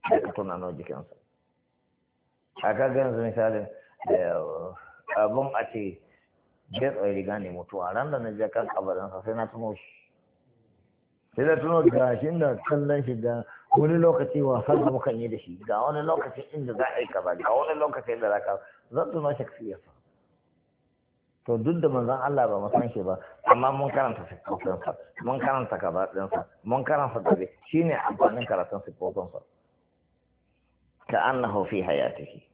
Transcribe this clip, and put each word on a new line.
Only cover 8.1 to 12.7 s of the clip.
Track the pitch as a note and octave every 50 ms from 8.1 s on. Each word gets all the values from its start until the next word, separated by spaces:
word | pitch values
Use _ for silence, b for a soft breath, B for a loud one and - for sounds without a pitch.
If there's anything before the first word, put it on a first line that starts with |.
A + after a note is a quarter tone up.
da | D3 C3
na | A#2 A2+
je | G#2+ G#2 A2 G#2
kan | - A#2 G#2 F#2+
kabarinsa | - F#2 F#2+ F#2+ F2+ F#2 G2 G2 F#2 F#2 F#2+
sai | A2 A2
na | A#2 A2+
tuno | G#2+ - A#2 A2+ A2 G#2
shi. | - - - _ _ _ _ _ _ _ _ _ _ _ _ _ _ _ _ _ _ _ _ _ _ _ _ _ _ _ _ _
Sai | - C3
na | D#3 D#3+
tuno | C3+ A#2+ D#3+ E3+ E3
ga | D3+ F3 A#2 B2+ B2+ B2+ A#2+ -
shi | C#3
ina | D3+ E3+ E3+ D#3 C#3 B2 G#2+ -
kallon | -